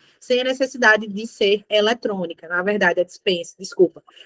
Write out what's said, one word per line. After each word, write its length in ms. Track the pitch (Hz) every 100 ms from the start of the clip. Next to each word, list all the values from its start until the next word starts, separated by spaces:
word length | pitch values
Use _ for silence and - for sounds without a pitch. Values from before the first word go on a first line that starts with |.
| _ _
sem 220 | - 247
a 20 |
necessidade 640 | 254 262 262 247 226 214 214
de 180 | 196 226
ser 400 | - 202 208 -
eletrônica, 800 | 214 214 240 226 190 170 - 165
na 120 | 175
verdade, 380 | 196 208 180 180
a 40 |
dispensa, 520 | 175 - 202 175 170 -
desculpa, 460 | 190 - 170 - _ _